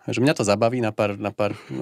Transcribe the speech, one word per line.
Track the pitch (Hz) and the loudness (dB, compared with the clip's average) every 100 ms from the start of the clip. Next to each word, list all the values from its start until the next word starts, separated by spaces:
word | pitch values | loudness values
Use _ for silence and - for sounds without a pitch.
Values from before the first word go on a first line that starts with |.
Že | - 113 | -6 0
mňa | 135 | 2
to | 160 | 2
zabaví | 104 101 117 127 | 2 2 2 0
na | 110 | -2
pár, | 104 104 101 | 0 -2 -2
na | 104 | -6
pár | - 104 104 - 131 | -2 -4 -4 -12 -8